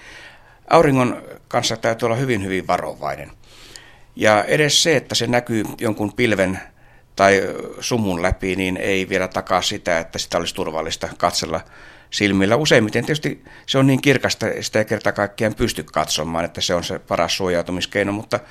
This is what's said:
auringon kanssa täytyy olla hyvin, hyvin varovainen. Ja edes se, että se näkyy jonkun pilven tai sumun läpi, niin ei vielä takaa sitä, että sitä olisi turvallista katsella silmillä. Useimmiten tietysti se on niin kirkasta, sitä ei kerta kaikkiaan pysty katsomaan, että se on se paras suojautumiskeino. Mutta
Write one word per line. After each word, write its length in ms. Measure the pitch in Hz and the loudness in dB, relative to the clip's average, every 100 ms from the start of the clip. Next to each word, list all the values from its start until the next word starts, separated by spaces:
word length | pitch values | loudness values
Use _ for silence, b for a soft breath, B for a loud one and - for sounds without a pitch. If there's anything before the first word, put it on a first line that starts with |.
| B B B B B B - | B B B B B B 2
auringon 520 | 160 156 131 123 - - - - | 4 6 4 2 -2 -10 -20 -4
kanssa 280 | 120 - 113 | -2 -2 -2
täytyy 300 | 117 113 120 | -2 0 0
olla 100 | 117 | 0
hyvin, 280 | 139 113 | 0 0
hyvin 220 | 95 92 78 | 0 -2 0
varovainen. 640 | 87 78 76 71 71 73 - B B B B B B B - | -2 -2 -6 -6 -8 -10 -18 B B B B B B B 0
Ja 280 | 107 104 | 4 4
edes 380 | 98 151 151 - | 4 2 4 4
se, 140 | 170 139 | 4 2
että 180 | - | 0
se 120 | 113 117 | -4 0
näkyy 380 | 123 120 113 101 - | 0 0 -2 -2 -4
jonkun 320 | 113 107 104 | -4 -2 -4
pilven 460 | - 123 98 92 95 B B B B B - | 0 2 4 0 -2 B B B B B 2
tai 260 | 98 98 95 - - - | 4 6 2 -6 -12 -10
sumun 420 | - 123 101 85 | -4 0 0 0
läpi, 340 | 92 92 95 92 | -2 -2 -2 -2
niin 200 | 92 92 | -2 -2
ei 320 | - 95 92 | -2 -2 0
vielä 200 | 95 92 | -2 -2
takaa 340 | 95 - 92 | -4 0 0
sitä, 360 | - 101 - 82 | 0 -4 -2 -2
että 200 | 82 - | -2 -8
sitä 200 | - 87 | -4 -2
olisi 160 | 85 | -4
turvallista 540 | - 85 78 80 - 82 82 | -4 -6 -4 -6 -6 -8 -2
katsella 420 | 85 - 80 80 - B B B B | -2 0 -4 -6 -8 B B B B
silmillä. 460 | - 104 95 95 120 | -2 0 2 2 2
Useimmiten 480 | 151 147 110 117 | 4 4 4 -2
tietysti 400 | 131 151 143 - - B - | -2 -4 -4 -8 -14 B -2
se 120 | 135 | 2
on 80 | 135 | 4
niin 160 | 131 | 4
kirkasta, 440 | 143 127 98 - 107 - | 4 2 2 -2 -4 -4
sitä 180 | - 110 | -2 -2
ei 60 | |
kerta 280 | 107 104 104 | 0 -2 -2
kaikkiaan 420 | 101 101 - 110 | -2 -4 0 -2
pysty 280 | 104 117 - | 0 -2 -4
katsomaan, 600 | 76 78 78 - 80 82 | -4 -2 -2 -2 -2 -2
että 160 | 85 - | -4 -4
se 140 | - | -2
on 100 | 87 | -2
se 140 | 85 87 | -2 -8
paras 380 | - 95 82 - | -4 -2 0 0
suojautumiskeino. 760 | 92 87 85 90 - 104 98 | 0 -2 -2 -4 -4 -2 -2
Mutta 280 | 101 110 107 B | -2 -4 -6 B